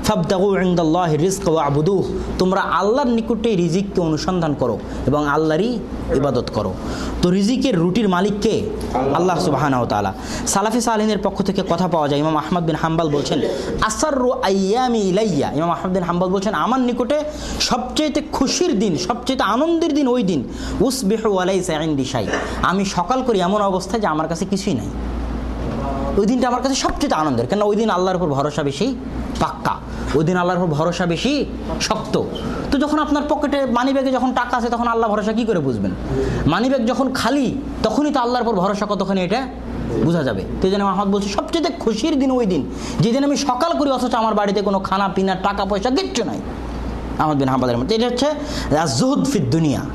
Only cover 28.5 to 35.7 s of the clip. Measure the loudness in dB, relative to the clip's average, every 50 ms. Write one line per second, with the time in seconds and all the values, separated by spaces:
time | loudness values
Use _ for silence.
28.5 | 0 0 -2 -2 -2 -2 -2 -2 -2 -4 -8 -8 -8 -6 -6 -6 -2 -2 -2 -2
29.5 | -2 -4 -4 -4 -4 -4 -8 -10 -10 -8 -6 -2 0 2 2 2 2 2 2 0
30.5 | 2 0 0 0 2 0 0 0 0 0 0 -2 -2 0 0 0 0 0 -2 -4
31.5 | -6 -8 -6 -6 -4 -4 -2 -2 -2 -2 -4 -2 -2 -2 -2 -2 -4 -6 -6 -6
32.5 | -6 -6 -4 -2 0 0 2 2 2 0 0 0 0 0 0 0 0 0 0 0
33.5 | 0 0 0 2 2 2 2 2 2 2 2 2 0 2 0 0 0 0 -2 0
34.5 | -2 -2 0 -2 -2 0 0 0 2 2 2 2 2 0 0 0 0 0 0 2
35.5 | 0 0 2 0